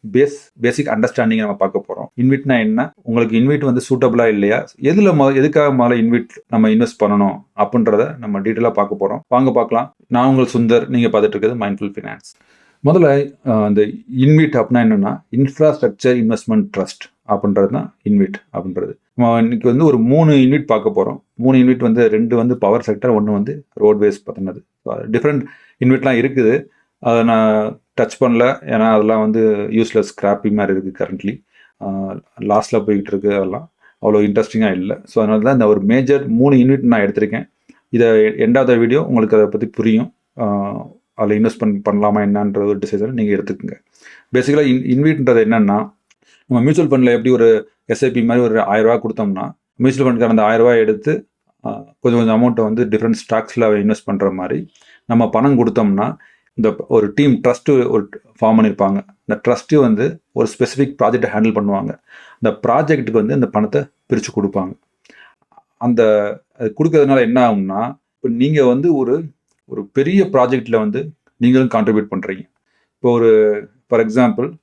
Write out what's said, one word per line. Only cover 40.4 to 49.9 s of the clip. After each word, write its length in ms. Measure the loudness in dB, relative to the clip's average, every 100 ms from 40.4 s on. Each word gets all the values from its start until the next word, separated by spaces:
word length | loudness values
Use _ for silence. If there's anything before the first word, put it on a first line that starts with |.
| -4 -4 -6 -10 -14 _ _
அதுல 260 | -4 -2 2
இன்வெஸ்ட் 200 | 0 0
பண்-, 220 | -4 -2 -2
பண்ணலாமா 280 | 0 0 0
என்னன்ற 400 | 0 0 -2 -2
ஒரு 220 | -2 -4 -4
டிசிஷன் 260 | -4 -4
நீங்க 240 | -4 -2 -2
எடுத்துக்கோங்க. 380 | -4 -10 -10 -16 _ _ -20 -20 _
Basically, 320 | -2 0 2 2
in-, 340 | 0 0 0
inwit-ன்றது 440 | 0 0 2 2 4
என்னன்னா, 460 | 2 2 0 -4 _ _ _ _ _ _
நம்ம 180 | 0
மியூச்சுவல் 360 | 2 2 2 2
ஃபண்ட்ல 60 | 2
எப்படி 240 | 2 2
ஒரு 400 | 4 4 4 0 _ -8
எஸ் 200 | -2 -2
ஐ 60 |
பி 120 | 0
மாதிரி 220 | 0 2 2
ஒரு 160 | 0
ஆயிரம் 380 | 2 2 2 2
ரூபாய் 20 |
கொடுத்தோம்னா, 500 | -2 -6 -4 -4 -8 -14 _ _
மியூச்சுவல் 380 | -2